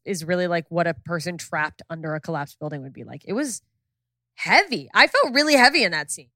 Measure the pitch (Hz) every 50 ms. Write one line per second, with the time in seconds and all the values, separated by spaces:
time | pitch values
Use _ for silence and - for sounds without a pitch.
0 | _ - 196 165 160 156 180 180 180 175 175 170 160 - 170 175 170 170 165 -
1 | - 156 170 170 143 170 175 160 - - - 156 151 151 - - - - 165 165
2 | 156 156 156 156 - - 165 147 143 143 - _ 151 147 151 143 131 139 127 -
3 | 120 107 - 151 - - 190 240 302 269 208 - - _ _ _ _ _ _ _
4 | _ _ _ _ _ _ _ - - 160 196 320 403 370 262 170 135 - - 202
5 | 269 - - 539 - 294 233 277 302 311 294 269 240 247 - 294 233 180 170 156
6 | 147 147 - - 135 _ _